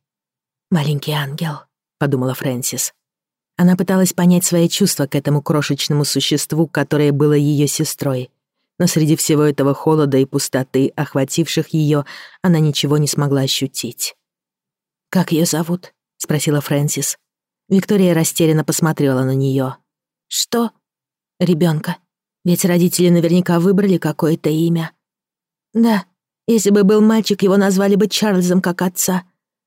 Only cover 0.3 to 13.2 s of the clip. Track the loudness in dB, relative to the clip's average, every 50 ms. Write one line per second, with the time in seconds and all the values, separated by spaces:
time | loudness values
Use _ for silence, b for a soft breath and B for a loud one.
0.3 | _ _ _ _ _ _ _ -4 -2 -2 0 -2 -4 -4 -4 -6 -6 -4 -6 -6
1.3 | -8 -8 -8 -8 -8 -10 -16 _ _ _ _ _ _ -6 -4 -2 -2 -2 -2 -4
2.3 | -4 -6 -6 -6 -6 -6 -6 -8 -6 -6 -8 -8 -10 _ _ _ _ _ _ _
3.3 | _ _ _ _ _ 0 2 2 2 2 0 0 0 2 0 0 0 2 4 4
4.3 | 4 4 2 0 0 2 2 2 0 0 0 0 0 -2 -4 -2 -2 -2 -2 0
5.3 | -2 0 0 0 -2 -2 -2 -2 -4 -4 -4 -2 -2 -2 -2 -2 -2 -2 -2 -2
6.3 | -2 -2 -2 -2 -2 -2 -2 -2 -2 -4 -2 0 0 2 2 2 2 2 2 2
7.3 | 2 2 2 2 2 0 0 0 -2 -2 -4 -4 -6 -6 -6 -4 -4 -6 -8 -10
8.3 | _ _ _ _ _ _ _ _ _ -2 0 0 2 2 2 2 2 0 0 0
9.3 | 2 2 2 2 2 0 0 0 0 0 0 0 2 2 2 2 2 2 0 0
10.3 | -2 -4 -4 -4 -4 -4 -4 -2 -2 -2 -2 -2 -2 -6 -6 -4 -2 -4 -4 -2
11.3 | -2 -4 -2 -2 -2 -4 -4 -2 -2 0 0 0 0 0 -2 B B B B B
12.3 | B B B 2 2 2 2 0 0 -2 -2 0 0 0 0 -2 -2 -2